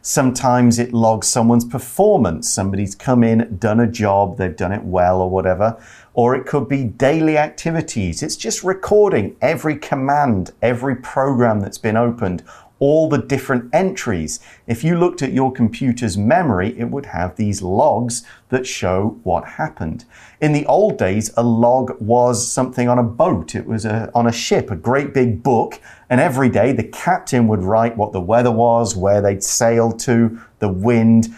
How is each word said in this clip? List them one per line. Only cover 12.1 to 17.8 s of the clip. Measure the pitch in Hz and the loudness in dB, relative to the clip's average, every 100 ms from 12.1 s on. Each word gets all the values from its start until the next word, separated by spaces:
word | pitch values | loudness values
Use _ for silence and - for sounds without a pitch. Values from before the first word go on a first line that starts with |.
| 117 98 87 - - - - | 0 -4 -4 -10 -20 -14 -2
all | 139 156 156 | 2 2 2
the | 135 | 0
different | - 135 - 127 120 | -2 -4 -2 -4 0
entries. | 156 190 - - 90 78 - - - - | 0 0 -4 -4 -4 -4 -10 -16 -12 -8
If | 117 | -2
you | 160 175 | 0 2
looked | 180 170 | 0 0
at | 135 | -2
your | 127 135 | 0 0
computer's | 131 113 - 135 117 113 98 | 0 -2 0 -2 -2 -2 0
memory, | 104 165 165 92 101 - | 2 2 2 0 -2 -4
it | 120 | -8
would | 139 139 | -8 -8
have | 85 90 - | -6 -6 -4
these | 104 95 | -4 -4
logs | 90 101 | -2 0